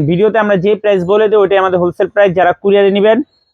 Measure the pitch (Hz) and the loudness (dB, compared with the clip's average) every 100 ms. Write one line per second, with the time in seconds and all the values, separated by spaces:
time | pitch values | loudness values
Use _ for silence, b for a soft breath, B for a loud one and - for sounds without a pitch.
0 | 147 175 214 220 208 196 202 208 208 190 | 0 0 0 0 0 0 -2 -2 0 -2
1 | 170 208 214 214 196 196 185 180 180 - | 0 0 2 0 2 0 0 0 -2 -2
2 | 185 208 202 175 175 180 202 202 196 202 | -4 0 0 2 -2 -2 0 2 2 2
3 | 214 233 - _ _ | 2 0 -4 _ _